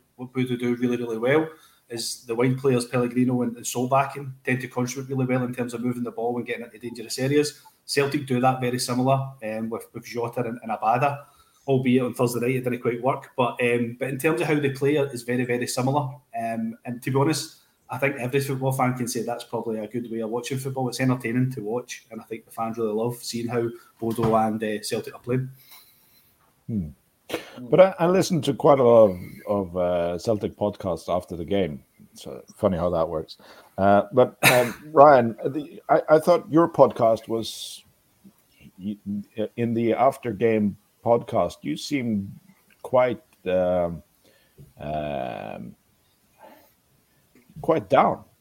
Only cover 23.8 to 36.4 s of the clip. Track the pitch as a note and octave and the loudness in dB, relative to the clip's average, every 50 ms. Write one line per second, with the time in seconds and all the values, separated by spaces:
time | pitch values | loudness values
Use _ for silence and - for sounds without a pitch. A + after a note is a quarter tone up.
23.8 | - _ _ - A2+ A2+ A2 A#2 A2+ A2 A2+ A2 A2 A2 G#2+ A2 A2 G#2+ G#2 G#2 | -20 _ _ -6 -6 -4 -2 0 2 2 4 2 2 0 -2 -2 -4 -4 -4 -6
24.8 | - - A#2 G#2+ - - - - - A#2+ B2+ C3 C3 - - - - - - - | -6 -6 -6 -6 -6 -8 -14 -12 -6 -2 -2 -2 -2 -4 -10 -18 -20 -20 -20 -20
25.8 | - _ _ _ _ _ _ _ _ _ _ _ _ _ _ _ - - A#2 G2+ | -20 _ _ _ _ _ _ _ _ _ _ _ _ _ _ _ -10 -6 -4 -4
26.8 | E2 D2 C#2 _ _ _ _ _ _ - - - - - - B2+ B2+ A2+ C#3+ E3+ | -4 -6 -10 _ _ _ _ _ _ -10 -10 -10 -10 -12 -18 -14 -4 2 6 6
27.8 | F#3 F#3+ - - E3 F3 F#3 F#3+ D#3+ - F#3 D3 A#2+ C#3+ A#2+ - - D#3 C#3+ C3+ | 6 6 6 0 0 2 2 2 2 0 0 -2 0 -2 -2 2 4 4 6 6
28.8 | B2 A#2 A#2 A2+ A2 G2 F2+ F2+ F#2 - - - - - G#2 G2+ F#2+ E2+ F2 F#2 | 6 8 10 8 8 8 4 -2 -10 -16 -16 -14 -6 -4 -2 -2 -2 -4 -2 -2
29.8 | F2 F2 F2+ F2 E2+ F2 F2 E2+ - A#2+ G#2+ G2+ A2 F2+ - - G#2 G#2 G2+ - | 0 0 0 0 0 -2 -4 -4 -2 -2 -2 -2 -2 -6 -4 -2 -4 -4 -4 -4
30.8 | - F#2+ E2+ D#2+ - - E2+ F2+ - - F2 E2 E2+ E2 G2 G2+ F#2 D#2 C#2+ C2 | -6 -4 -4 -4 -4 -4 -4 -4 -4 -6 -10 -10 -6 -2 -2 0 0 -2 -4 -10
31.8 | - _ _ _ - _ _ - - - C2 B1 - _ - - G#2+ F#2+ F#2 E2 | -14 _ _ _ -20 _ _ -20 -16 -16 -16 -16 -16 _ -8 0 0 0 2 2
32.8 | F2 F2+ F2 E2 D#2+ E2 E2+ D#2+ D#2+ - - _ - - - - - - - G2 | 0 0 2 0 0 0 -2 -6 -6 -8 -14 _ -20 -20 -20 -20 -20 -12 -2 2
33.8 | F#2+ G2+ G2+ G2+ G2 - A2+ B2+ B2 A#2+ - - - C3 B2+ B2 B2 A#2 - - | 6 6 6 6 4 4 4 4 4 4 2 2 4 4 6 6 4 2 -2 -10
34.8 | - D3+ D#3 C#3+ C#3 D3+ C#3 B2+ A#2 A2+ G#2+ - - - C3+ D3+ C#3 - - - | -10 2 8 10 10 10 10 8 6 2 -2 -4 -4 -4 -4 -4 -8 -8 -14 -12
35.8 | - - D3 D#3+ - - - D#3+ G#3 F3+ F3 D#3 | 0 2 2 2 6 6 4 6 6 4 4 4